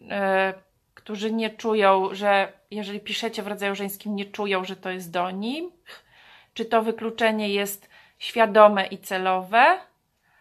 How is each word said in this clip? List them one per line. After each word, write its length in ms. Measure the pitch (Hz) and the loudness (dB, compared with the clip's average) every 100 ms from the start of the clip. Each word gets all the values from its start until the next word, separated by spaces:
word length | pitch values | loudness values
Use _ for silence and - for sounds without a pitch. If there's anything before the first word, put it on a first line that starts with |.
| - | -10
e, 440 | 202 196 190 190 190 _ _ _ | -4 0 2 0 -4 _ _ _
którzy 380 | - - 208 220 | -20 -12 -6 -4
nie 180 | 226 220 | -2 -4
czują, 580 | 220 226 214 196 190 190 | -4 -2 4 4 4 2
że 380 | 196 202 196 190 - - | -2 2 2 0 -6 -14
jeżeli 300 | 208 196 208 | -10 -10 -10
piszecie 420 | - 208 226 226 | -8 -6 -6 -8
w 40 | 202 | -10
rodzaju 280 | 202 202 | -6 -4
żeńskim, 420 | 196 196 196 208 202 | -4 -8 -8 -8 -8
nie 80 | |
czują, 400 | 202 - 208 190 | -8 -6 -4 -4
że 120 | 185 185 | -4 -10
to 140 | 190 | -10
jest 200 | 185 175 | -10 -6
do 200 | 180 180 | -4 -4
nich, 340 | 190 220 294 349 _ - - _ _ - - _ | -6 -8 -8 -10 _ -20 -20 _ _ -20 -20 _
czy 100 | - | -10
to 180 | 226 233 | -2 0
wykluczenie 680 | 220 226 220 226 226 214 208 | 0 -4 -6 -2 0 0 -2
jest 420 | 202 202 - _ - _ - | -2 -2 -8 _ -20 _ -16
świadome 680 | - 233 220 208 208 202 190 | -6 2 4 8 8 8 -2
i 120 | 190 | -6
celowe. 800 | - 190 190 185 185 226 294 381 - _ _ _ _ _ | -6 -4 0 -2 0 4 6 4 -4 _ _ _ _ _